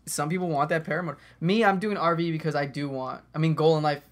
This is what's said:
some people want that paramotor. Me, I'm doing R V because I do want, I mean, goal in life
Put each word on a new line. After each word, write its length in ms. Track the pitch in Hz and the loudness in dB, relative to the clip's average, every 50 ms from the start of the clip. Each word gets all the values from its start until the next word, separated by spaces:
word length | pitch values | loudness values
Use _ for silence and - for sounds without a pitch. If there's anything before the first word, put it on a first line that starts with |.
| - | -12
some 240 | - - - 147 156 | -8 -6 -4 -2 -2
people 200 | 175 185 185 175 | -2 -2 -2 0
want 200 | 156 139 147 151 | 0 0 0 2
that 160 | 170 160 160 | 0 -2 -2
paramotor. 320 | 185 151 165 180 160 139 - - - - - | -2 -4 -4 -4 -6 -8 -10 -14 -20 -10 -4
Me, 240 | 160 170 196 226 226 | 0 2 2 4 4
I'm 140 | 196 190 185 | 4 2 2
doing 160 | 190 214 202 | 0 -2 -2
R 180 | 180 156 170 170 | 0 0 2 2
V 160 | 165 170 170 | 2 0 -2
because 240 | 160 156 160 160 143 | -2 -2 -2 -2 -2
I 120 | 147 147 | -2 -2
do 220 | 139 127 147 143 143 | -4 -4 -6 -6 -6
want, 340 | 135 131 131 127 131 - - _ - | -6 -6 -8 -8 -10 -12 -14 _ -4
I 40 | 156 | 0
mean, 160 | 156 160 156 | 0 2 2
goal 220 | 160 156 160 165 | 4 4 4 4
in 60 | 156 151 | 4 2
life 200 | 151 147 139 - _ | 0 -2 -2 -6 _